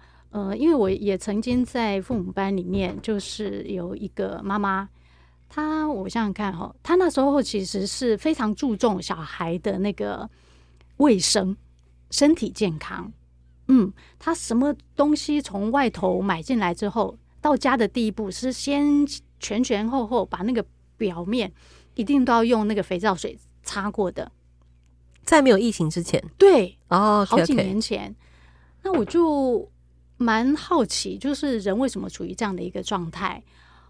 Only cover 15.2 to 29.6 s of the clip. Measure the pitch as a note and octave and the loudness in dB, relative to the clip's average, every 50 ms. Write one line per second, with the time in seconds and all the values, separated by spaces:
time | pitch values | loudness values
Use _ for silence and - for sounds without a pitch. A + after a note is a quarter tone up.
15.2 | - - D4 D4 C#4 - F#3 G3 G3+ A3 A#3 C#4+ C4+ A3+ - - G3+ F#3 F3+ F3+ | 0 -2 -2 -2 -2 -4 -6 -4 -2 0 0 2 0 0 -2 -2 -2 0 0 0
16.2 | F#3+ G3 F3+ E3 D#3+ - C4+ A3+ G3+ F3 E3+ - G#3+ G3+ - A#3 G3 - - - | 0 -2 -4 -4 -2 -2 0 0 0 0 -2 -2 -4 -4 -2 -2 -2 -2 -4 -12
17.2 | _ _ _ - - D4+ C#4 - - C4+ A#3+ A3+ A3 G3 - B3 A#3 G#3+ F#3+ - | _ _ _ -2 0 2 2 2 2 2 2 2 2 0 0 0 -2 -2 -2 -4
18.2 | G#3+ F#3+ F#3 - - C4 B3+ - - C#4 C#4+ C#4+ D4 D4 C#4+ C#4+ C#4+ C#4 - - | -6 -8 -6 -6 -6 -6 -6 -4 -4 -2 0 2 2 4 4 4 2 0 -2 -10
19.2 | _ _ _ - - - G3+ A3+ B3 - A#3+ G3+ G#3+ A3+ C4 C4+ A#3 G#3 B3 A#3 | _ _ _ -12 -8 -4 -2 -2 0 0 0 -2 -2 -2 -2 -2 -2 0 0 -2
20.2 | F#3 - - E3+ F#3 A3+ B3+ A3+ F#3+ - _ _ _ _ _ - A3+ F#3+ E3+ E3+ | 0 -2 -4 -4 -2 -2 -2 -2 -4 -6 _ _ _ _ _ -4 -4 -4 -4 -4
21.2 | F3 F#3+ A3 B3+ G#3 - - _ - - - - _ _ - - G#3+ F#3+ C#4+ C#4 | -6 -4 -2 -2 -2 -4 -8 _ -20 -20 -20 -20 _ _ -6 -6 -2 2 4 4
22.2 | B3+ C#4 A#3 A#3 A3+ A#3 B3 A3 G#3 G#3 A3 G3+ - - F#3 F3 F#3 G#3+ F#3 E3+ | 4 4 4 4 4 4 4 2 2 0 0 -2 -2 -2 -4 -2 0 -2 -2 -2
23.2 | - - - - _ _ _ _ - - - G3+ F#3+ G#3 - - G3 F3 - - | -4 -10 -10 -12 _ _ _ _ -12 -10 -8 -6 -6 -6 -4 -2 -4 -4 -4 -8
24.2 | - - _ _ _ _ _ _ _ _ _ _ _ _ _ _ _ _ _ _ | -10 -12 _ _ _ _ _ _ _ _ _ _ _ _ _ _ _ _ _ _
25.2 | - - E4 D#4 C4+ C4 A3 F#3+ A#3 A#3 G3+ - E3+ D#3 - F3 E3+ - - - | 0 4 6 6 8 8 6 6 4 2 0 0 -2 0 0 -2 -4 0 -2 -2
26.2 | - D#3+ - - G4 G4 F4+ C4 F#3 F3 - _ _ - F3 F#3 G#3 G#3+ G#3 G#3 | -2 -2 4 8 8 10 10 8 4 2 -6 _ _ 0 2 4 4 4 4 4
27.2 | G3 F#3+ - - E3 F3 C#4 A#3 G3+ F#3+ F#3+ G#3+ A3 - A3 - G2 G3+ G#3+ - | 2 4 4 2 4 4 2 2 2 0 0 -2 -2 -2 -4 -6 -8 -10 -16 -18
28.2 | _ _ _ _ - - - _ _ _ _ _ - F#4+ F#4+ D4 G#3 - - E4+ | _ _ _ _ -20 -20 -20 _ _ _ _ _ -4 -2 0 0 0 0 2 2
29.2 | E4+ D#4+ D4 C#4+ C4+ B3+ A#3+ G3+ | 4 4 2 2 2 2 0 0